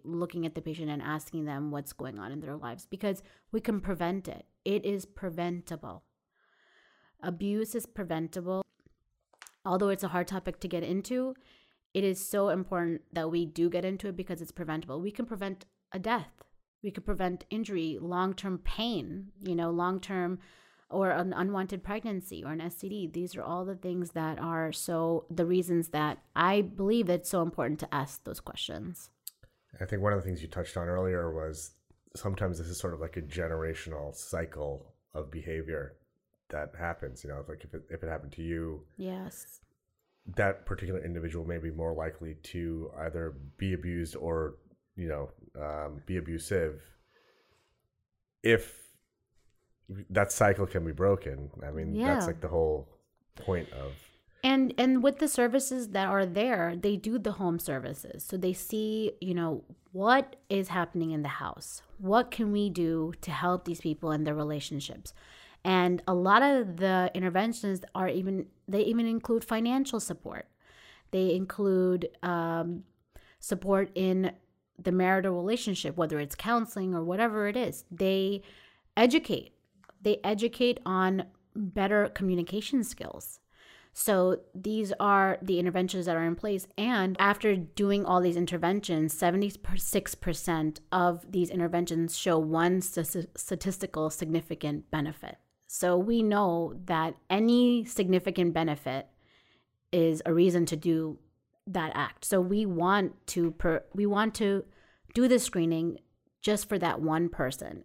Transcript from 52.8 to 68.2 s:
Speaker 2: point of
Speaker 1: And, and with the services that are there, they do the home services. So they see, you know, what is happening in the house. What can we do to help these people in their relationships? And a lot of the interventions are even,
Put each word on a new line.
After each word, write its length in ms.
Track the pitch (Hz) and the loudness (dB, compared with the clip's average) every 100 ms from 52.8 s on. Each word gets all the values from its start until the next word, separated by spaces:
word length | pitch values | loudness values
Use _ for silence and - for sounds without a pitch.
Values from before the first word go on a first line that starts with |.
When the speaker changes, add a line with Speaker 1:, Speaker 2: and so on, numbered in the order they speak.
| - _ _ _ _ - | -6 _ _ _ _ -10
Speaker 2:
point 320 | - 90 65 | -2 -2 -4
of 200 | 60 69 69 - _ _ _ | -8 -10 -12 -20 _ _ _
Speaker 1:
And, 300 | 262 269 262 - | 2 4 4 2
and 240 | 254 262 | 4 6
with 160 | 269 277 | 4 2
the 100 | 302 | 0
services 640 | - 240 262 262 254 220 | 2 4 2 0 -4 -4
that 180 | 196 190 | -2 2
are 160 | 196 | 2
there, 500 | 185 185 247 208 170 175 202 | 2 2 2 2 0 0 0
they 100 | 202 | 0
do 220 | 214 233 | 0 -2
the 140 | 208 | -2
home 260 | 196 185 170 | 0 0 0
services. 640 | - 135 - 139 - - | -2 -4 -6 -10 -12 -12
So 120 | - 190 | -6 -2
they 160 | 185 | -2
see, 580 | 185 - 220 214 220 214 - | -2 -4 -4 -2 0 -2 -4
you 140 | 185 | -2
know, 300 | 175 165 147 - - _ | 0 0 -2 -8 -20 _
what 440 | 185 208 262 269 - _ | 0 4 4 4 -10 _
is 200 | 196 185 | -2 0
happening 420 | 180 170 175 160 | 0 0 0 0
in 120 | 156 | 0
the 60 | 143 - | -2 -4
house. 380 | 143 - - - - - | -8 -8 -14 -14 -16 -6
What 320 | 190 220 240 | 2 2 2
can 200 | - 214 | -2 0
we 200 | 208 202 | 2 0
do 420 | 175 165 165 160 170 | 0 0 2 -2 -4
to 100 | - | -8
help 340 | 139 175 180 | -2 0 0
these 180 | 170 165 | -2 -4
people 300 | 165 151 165 | -2 -2 -2
in 120 | 151 | 0
their 100 | 151 | 0
relationships? 800 | 151 151 151 - 147 - - - - - - - - | 0 -2 -4 -4 -8 -8 -12 -16 -20 -20 -20 -20 -6
And 380 | 185 185 180 180 - | 2 4 4 2 2
a 60 | |
lot 280 | 180 190 214 | 2 8 8
of 360 | 277 269 202 170 | 8 4 2 0
the 320 | 190 185 180 | 2 4 2
interventions 680 | 190 185 180 226 233 202 185 - | 0 2 2 2 -2 -2 -4 -6
are 140 | 196 185 | -4 -2
even, 380 | 170 | 0